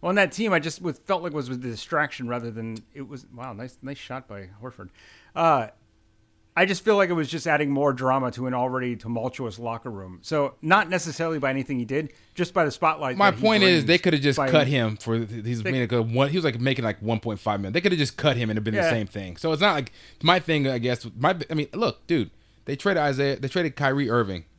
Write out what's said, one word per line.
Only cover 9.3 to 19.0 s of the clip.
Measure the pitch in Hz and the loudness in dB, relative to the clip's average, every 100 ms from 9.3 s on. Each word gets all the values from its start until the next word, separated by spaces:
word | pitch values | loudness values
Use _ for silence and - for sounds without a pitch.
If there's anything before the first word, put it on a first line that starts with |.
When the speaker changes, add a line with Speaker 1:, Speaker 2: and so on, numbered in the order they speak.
| - 123 101 | -6 -8 -8
Speaker 1:
locker | 117 113 131 | -8 -8 -8
room. | 104 95 90 | -10 -12 -14
So | - 156 139 - | -4 0 0 -2
not | 156 190 180 | 2 4 4
necessarily | 180 165 143 165 160 | -2 -4 -4 -2 0
by | 135 | -2
anything | 135 127 135 | -2 -4 -4
he | 117 | -2
did, | 135 151 - _ - | -4 -4 -10 _ -6
just | 170 | -2
by | - 156 | 2 0
the | |
spotlight | - 165 156 139 131 | 2 0 2 -4 2
Speaker 2:
My | 202 | 4
Speaker 1:
that | 110 | 4
he | |
Speaker 2:
point | 220 214 | 4 6
is, | 190 | 6
Speaker 1:
brings | 175 131 | 4 4
Speaker 2:
they | 170 | 4
coulda | 180 156 | 4 2
just | 139 131 | 2 2
Speaker 1:
by | 135 | 4
Speaker 2:
cut | 156 135 | 4 4
him | 135 113 107 | 2 0 -2
for | - 113 | -2 -2
th-, | 113 117 110 | -2 -6 -6
he's | 120 | -4
Speaker 1:
They | 107 | -2
Speaker 2:
making, | 131 | -2
like, | 120 | 0
a | 123 113 | 0 0
one, | 117 139 | 2 2
he | 170 | 2
was, | |
like, | 160 113 | 0 0
making, | 127 131 | 0 0
like, | 117 101 | -2 -2
one | 104 113 | -2 -2
point | 117 104 | -2 -4
five | - 104 | -2 -2
million. | 98 | -2
They | 117 | 0
coulda | 190 175 | 0 2
just | 143 - | -2 0
cut | 151 120 | 0 0
him | 113 | 0
and | 107 | -2
it'd | 107 | -2
been | |
Speaker 1:
Yeah. | 107 | 0
Speaker 2:
the | 170 | 2
same | 123 | 0